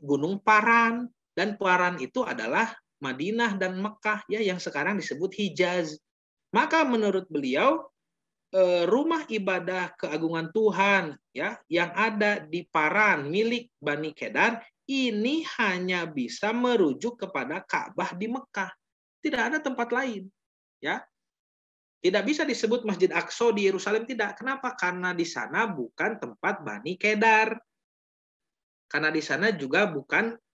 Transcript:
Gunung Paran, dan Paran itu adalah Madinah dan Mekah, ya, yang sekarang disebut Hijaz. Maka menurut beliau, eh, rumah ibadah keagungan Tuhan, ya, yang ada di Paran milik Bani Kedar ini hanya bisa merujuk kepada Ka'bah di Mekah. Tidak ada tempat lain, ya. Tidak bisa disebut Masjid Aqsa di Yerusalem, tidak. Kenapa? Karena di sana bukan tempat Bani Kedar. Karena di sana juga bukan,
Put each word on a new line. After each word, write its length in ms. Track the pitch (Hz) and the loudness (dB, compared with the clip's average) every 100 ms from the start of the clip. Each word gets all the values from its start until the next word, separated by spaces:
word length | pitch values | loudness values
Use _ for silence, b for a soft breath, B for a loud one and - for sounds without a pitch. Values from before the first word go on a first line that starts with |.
Gunung 340 | 143 143 156 196 | 0 0 0 0
Paran, 720 | - 214 220 233 226 240 240 - _ | 4 4 6 4 4 0 -6 -12 _
dan 240 | - 202 208 | -4 -2 0
Paran 400 | 190 180 180 175 | 2 4 2 -2
itu 240 | 131 254 | -4 -4
adalah 540 | 208 123 113 165 226 - _ _ | -4 -4 -2 0 0 -4 _ _
Madinah 560 | 135 127 170 226 233 196 | -8 -4 -4 0 0 0
dan 220 | 185 185 | -2 -4
Mekah, 420 | 208 214 214 208 - | -6 -4 -4 -4 -4
ya, 80 | 214 | -2
yang 240 | 208 180 | 0 -2
sekarang 380 | 175 147 165 202 | -4 -4 -2 -2
disebut 340 | 151 139 185 | -4 -4 -4
Hijaz. 640 | - 196 147 180 180 160 151 _ _ _ _ _ | -2 -4 0 0 0 -2 -6 _ _ _ _ _
Maka 320 | 220 302 320 | 2 4 4
menurut 400 | 285 233 208 190 185 | 4 2 2 0 -2
beliau, 560 | 151 131 135 247 320 - _ _ _ _ _ _ | -4 0 2 4 2 -2 _ _ _ _ _ _
eh, 320 | 190 180 180 | 2 4 4
rumah 400 | 170 233 330 320 302 | 4 2 2 -2 -2
ibadah 640 | 220 190 180 175 185 175 - | -2 0 -2 -2 -4 -6 -6
keagungan 560 | 180 156 165 165 165 | -6 -2 -2 -2 -2
Tuhan, 640 | 220 220 180 202 196 165 139 _ | 2 2 4 4 4 2 -6 _
ya, 240 | 123 185 226 - | -6 -6 -6 -2
yang 200 | 170 170 185 | 0 0 0
ada 440 | 220 214 208 202 | 0 2 2 0
di 240 | 156 170 170 | -4 -8 -4
Paran 600 | 165 151 190 214 165 143 | 0 2 4 4 4 0
milik 440 | 185 226 233 - _ | 0 0 -2 -6 _
Bani 320 | 147 147 156 | -4 -4 -4
Kedar 480 | - 110 143 208 233 B _ - | -8 -4 2 2 0 B _ -6
ini 560 | 269 254 208 233 320 320 - | -2 0 0 0 0 -2 -2
hanya 480 | 214 180 180 180 165 | 0 0 -2 -2 -2
bisa 400 | 147 120 - 208 233 | -4 -6 -4 -2 0
merujuk 640 | 247 233 160 127 233 233 | 2 4 4 2 -4 -6
kepada 400 | 185 139 123 180 | -6 -6 -6 -8
Ka'bah 560 | - 170 - - 180 180 | -4 -6 -4 -6 -6 -6
di 80 | |
Mekah. 480 | 220 254 - 202 185 - _ _ _ _ | -6 -8 -8 -8 -8 -10 _ _ _ _
Tidak 220 | 302 247 226 | -4 -2 0
ada 60 | 302 | -2
tempat 320 | - 247 240 | -2 -4 -2
lain, 400 | 240 269 202 190 - _ _ _ _ | -2 -2 -6 -10 -20 _ _ _ _
ya. 240 | 147 220 - _ _ _ _ _ _ _ _ _ | -6 -6 -8 _ _ _ _ _ _ _ _ _
Tidak 240 | - 196 | 2 2
bisa 240 | 208 302 294 | 2 0 0
disebut 400 | 226 220 240 220 | 0 0 0 0
Masjid 240 | 175 185 | 2 2
Aqsa 400 | 160 240 - 233 | 2 -4 0 2
di 160 | 208 196 | 4 2
Yerusalem, 400 | 185 208 214 226 | 2 0 -2 -2
tidak. 320 | 240 202 - | -4 -4 -4
Kenapa? 320 | 247 269 254 | -6 -6 -6
Karena 400 | 247 180 180 180 | -4 -4 -2 -2
di 160 | 175 165 | -2 -2
sana 400 | - 110 170 226 | -4 -4 -2 -2
bukan 480 | 160 117 - 185 226 | -2 -8 -4 -4 -4
tempat 480 | 120 107 190 202 | -10 -6 -4 -4
Bani 320 | 139 104 135 185 | -6 -8 -8 -2
Kedar. 560 | 208 214 226 220 220 226 - _ _ _ _ _ _ _ _ _ _ _ _ | 0 4 6 6 4 -2 -10 _ _ _ _ _ _ _ _ _ _ _ _
Karena 240 | 147 156 | -2 0
di 80 | 156 | 0
sana 320 | 151 139 214 | -2 0 0
juga 320 | 180 135 170 | 0 0 2
bukan, 480 | 202 147 - - 226 233 _ | 2 -2 -2 0 0 -4 _